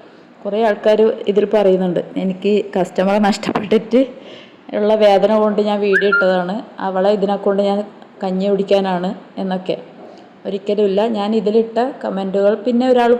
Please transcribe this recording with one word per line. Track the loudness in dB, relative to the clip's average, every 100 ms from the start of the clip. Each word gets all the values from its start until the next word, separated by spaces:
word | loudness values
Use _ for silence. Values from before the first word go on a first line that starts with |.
| -20 -20 -20 -14
കുറേ | -8 -2 0
ആൾക്കാർ | 0 2 4 2 0 -2
ഇതിൽ | 0 2
പറയുന്നുണ്ട് | 2 2 2 0 -2 -4 -6
എനിക്ക് | -6 -4 0 0 0 -4
കസ്റ്റമറെ | -2 -2 0 2 2
നഷ്ടപ്പെട്ടിട്ട് | 0 -4 -6 0 0 2 2 0 -4 -20 -20 -20 -20 -8 -2
ഉള്ള | 0 4
വേദന | 6 6 4 4
കൊണ്ട് | 2 0 0
ഞാൻ | 0 2
വീഡിയോ | 2 2
ഇട്ടതാണ്, | 2 2 0 -2 -6 -8 -8 -4
അവളെ | 0 0 2
ഇതിനെ | 0 0 0
കൊണ്ട് | 0 0
ഞാൻ | -2 -6 -14 -20 -10
കഞ്ഞി | -6 -2 0
കുടിക്കാനാണ് | 0 2 0 0 -2 -4 -8 -12 -10
എന്നൊക്കെ. | -6 -6 -6 -8 -10 -20 -20 -20 -20 -16 -10
ഒരിക്കലുമില്ല. | -8 -4 -2 0 0 -2 -2
ഞാൻ | -2 -2
ഇതിലിട്ട | 0 0 0 -2 -4 -6
കമൻറ്റുകൾ, | -8 -6 -4 0 0 0 -2
പിന്നെ | 0 2
ഒരാൾ | 2 4 4